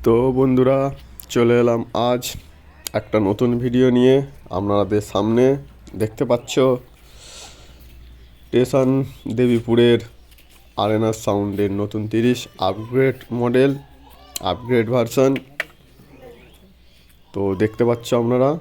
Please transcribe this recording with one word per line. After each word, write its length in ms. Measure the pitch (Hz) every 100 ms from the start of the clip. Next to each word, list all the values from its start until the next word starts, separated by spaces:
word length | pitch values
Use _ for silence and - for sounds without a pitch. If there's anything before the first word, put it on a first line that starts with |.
| 120
তো 100 | 113 131 127
বন্ধুরা, 400 | 135 127 127 135 139 139 - - -
চলে 220 | 123 117 120
এলাম 180 | 120 117 - - 120
আজ 140 | 123 - - - - - - - 110
একটা 180 | - 110 98
নতুন 200 | 107 123 120
ভিডিও 240 | 127 123 127 123
নিয়ে 180 | 127 135 139 - - 92
আপনাদের 460 | 101 101 95 104 -
সামনে। 340 | 95 104 117 131 139 139 - - 92
দেখতে 220 | 110 - 123
পাচ্ছ 240 | 120 - - 131 127 - - - - - - - - - - - - - - - - -
স্টেশন 420 | 117 123 139 131 135 135 - - 113
দেবীপুরের 640 | 123 117 117 113 120 117 - - - - - - - -
আরেনা 280 | 101 107 110 110 -
সাউন্ডের 460 | 101 101 98 101 98
নতুন 200 | 104 107 107
তিরিশ 280 | 110 120 123 - - 95
আপগ্রেড 480 | 98 110 127 135 127 - 117
মডেল, 320 | 120 127 139 139 - - - - - - 92
আপগ্রেড 360 | 87 113 123 110
ভার্সন। 380 | 123 117 135 135 131 - - - - _ - - 269 254 233 - - - _ - - _ _ _
তো 80 | 98 98 95
দেখতে 220 | 107 - 120
পাচ্ছ 180 | 120 - 120
আপনারা 280 | 117 123 131 160